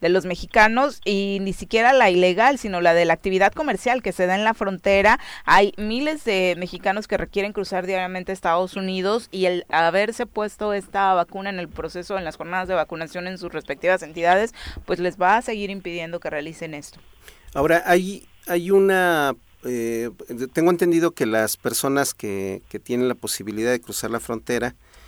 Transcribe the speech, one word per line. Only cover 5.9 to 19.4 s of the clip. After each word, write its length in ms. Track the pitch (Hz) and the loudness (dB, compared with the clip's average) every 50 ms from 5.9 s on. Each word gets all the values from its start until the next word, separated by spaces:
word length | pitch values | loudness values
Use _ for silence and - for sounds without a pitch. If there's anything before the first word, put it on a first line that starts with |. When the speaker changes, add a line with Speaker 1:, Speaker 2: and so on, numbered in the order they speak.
| 226 254 294 302 311 302 - | -4 -2 -2 -2 -4 -4 -2
Speaker 1:
de 300 | 233 202 190 185 180 175 | -2 0 2 2 0 0
mexicanos 520 | 170 180 175 - 175 - 208 196 220 208 - | -2 -6 -10 -10 -4 -2 -2 -2 -2 -4 -4
que 100 | 214 180 | -4 -4
requieren 340 | 165 - - 202 196 208 202 | -4 -4 -4 -4 -4 -4 -4
cruzar 340 | 415 381 - 202 180 180 | -6 -6 -4 -4 -4 -2
diariamente 440 | 185 190 185 185 180 185 185 180 - | -2 -2 -2 -2 -4 -6 -8 -8 -8
Estados 460 | 190 190 - 180 165 175 185 180 - | -8 -4 0 0 2 2 0 -2 -4
Unidos 520 | 196 190 190 185 185 180 196 214 233 226 - - | -6 -6 -4 -4 -2 0 0 0 -2 -4 -6 -4
y 140 | 196 185 | -2 0
el 180 | 180 180 175 - - | 0 0 -2 -4 -2
haberse 580 | - 160 165 170 165 196 208 214 226 - 240 | 0 2 2 4 2 2 0 0 -2 -6 -8
puesto 480 | - - 214 214 208 - - 214 208 202 | -8 -6 -6 -6 -6 -6 -6 -4 -4 -4
esta 380 | 196 190 - - 196 196 190 185 | -4 -6 -6 -4 0 2 2 4
vacuna 380 | 180 170 - - 196 196 196 | 2 2 -2 -4 -8 -8 -6
en 80 | 196 185 | -6 -6
el 100 | 175 156 | -8 -8
proceso, 480 | - 160 151 160 156 180 170 - 202 | -10 -10 -10 -8 -10 -10 -8 -6 -6
en 80 | 190 175 | -6 -6
las 120 | 156 156 | -8 -10
jornadas 320 | - 160 165 180 185 185 180 | -10 -10 -6 -4 -4 -2 -2
de 60 | 190 | -2
vacunación 520 | 170 156 - 175 160 165 147 - 180 180 | -2 -2 -2 -4 -8 -10 -10 -8 -10 -8
en 100 | 180 185 | -8 -10
sus 160 | 180 175 170 160 | -10 -10 -10 -10
respectivas 520 | 156 143 - 143 139 - 262 285 - - | -10 -8 -8 -8 -2 0 0 0 0 -2
entidades, 500 | 151 160 175 170 175 180 190 220 233 - - - - - - - | -8 -8 -2 2 4 4 4 2 0 -4 -10 -14 -14 -14 -14 -6
pues 160 | - 180 170 | -6 -4 -2
les 200 | 175 180 170 202 | -2 -4 -2 0
va 160 | 180 180 208 | 2 4 4
a 60 | 226 247 | 2 0
seguir 280 | - 226 208 202 190 | -2 -6 -6 -6 -8
impidiendo 500 | 196 196 185 180 170 175 165 165 170 175 | -8 -10 -10 -10 -8 -8 -8 -8 -8 -8
que 100 | - 160 | -8 -6
realicen 420 | 151 151 147 156 160 - 165 160 156 | -6 -6 -8 -8 -10 -12 -12 -12 -12
esto. 280 | 147 147 - - - - - - - - - - - _ - - | -12 -14 -16 -20 -20 -20 -20 -20 -20 -20 -20 -20 -20 _ -10 -2
Speaker 2:
Ahora, 300 | 143 143 156 165 170 - | 0 2 4 4 2 4
hay, 420 | 190 175 180 185 190 202 - - _ _ _ _ | 4 2 2 2 0 -8 -12 -16 _ _ _ _
hay 240 | - 180 175 170 180 | -4 -4 -2 2 4
una, 640 | 196 196 196 190 190 185 180 175 170 156 143 139 131 - | 4 6 6 6 4 4 4 4 2 2 2 0 -2 -4